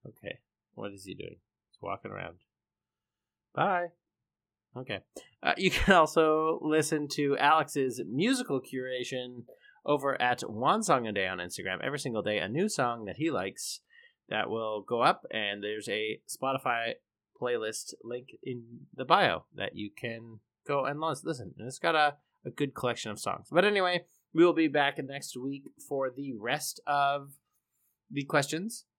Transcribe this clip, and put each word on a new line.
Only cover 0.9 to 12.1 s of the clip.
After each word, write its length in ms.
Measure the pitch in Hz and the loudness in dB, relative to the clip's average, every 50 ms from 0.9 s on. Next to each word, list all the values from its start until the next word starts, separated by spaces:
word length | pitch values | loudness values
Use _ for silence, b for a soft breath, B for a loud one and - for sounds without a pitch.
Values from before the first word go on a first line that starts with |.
| 101 | -10
is 120 | 98 95 | -12 -14
he 100 | 98 92 | -14 -12
doing? 220 | 90 - - 82 _ _ _ _ _ _ _ | -12 -12 -14 -14 _ _ _ _ _ _ _
He's 80 | _ _ - | _ _ -8
walking 280 | 90 92 95 _ 101 | -8 -8 -8 _ -12
around. 260 | 101 98 92 85 85 92 _ _ _ _ _ _ _ _ _ _ _ _ _ _ _ _ _ _ _ _ _ _ _ | -10 -8 -10 -10 -12 -14 _ _ _ _ _ _ _ _ _ _ _ _ _ _ _ _ _ _ _ _ _ _ _
Bye. 340 | - 151 196 190 175 175 170 170 _ _ _ _ _ _ _ _ _ _ _ _ _ _ _ _ | 0 0 2 2 0 -2 -4 _ _ _ _ _ _ _ _ _ _ _ _ _ _ _ _ _
Okay. 240 | 123 127 - 110 95 - _ _ B B B B B - | -14 -10 -8 -8 -10 -10 _ _ B B B B B 0
Uh, 100 | - 175 | 0 0
you 140 | - 190 185 | 2 2 2
can 240 | - - - - 196 | 2 2 6 6 8
also 640 | 180 156 156 - 170 160 156 156 156 156 160 165 - - | 8 8 6 6 4 6 6 6 4 2 2 0 0 0
listen 440 | 156 151 156 151 147 - 151 147 143 | 2 2 2 2 2 0 -2 -2 -2
to 280 | - - 147 139 139 - | -2 0 2 2 2 4
Alex's 640 | - 143 156 160 147 139 - 147 135 131 120 - - - | 6 6 6 6 4 0 0 0 0 0 -2 -4 -8 -4
musical 520 | 107 131 175 233 269 262 247 - 143 131 | 0 0 2 2 2 0 0 -2 -2 -4
curation 840 | - - - 131 127 127 127 127 123 - - 127 123 127 123 120 117 B B B B B B B B | -4 -4 -8 -8 -6 -4 -4 -4 -4 -4 -4 -6 -6 -8 -12 -14 -16 B B B B B B B B
over 360 | - 147 143 135 139 135 - | 2 2 2 2 0 0 2
at 200 | - 123 123 120 - | 2 2 2 0 -2
One 400 | - - 104 120 143 180 220 220 | -8 -6 0 2 2 2 2 4
Song 240 | - 160 131 120 | 4 4 4 4
a 60 | 110 104 | 0 0
Day 160 | 98 95 92 | 0 0 0
on 100 | 95 92 | -2 -4
Instagram. 460 | 87 90 - - 92 95 92 90 - | -6 -8 -8 -8 -4 -4 -4 -2 -2
Every 140 | 131 143 143 | -4 -4 -4
single 240 | - 139 | -4 -2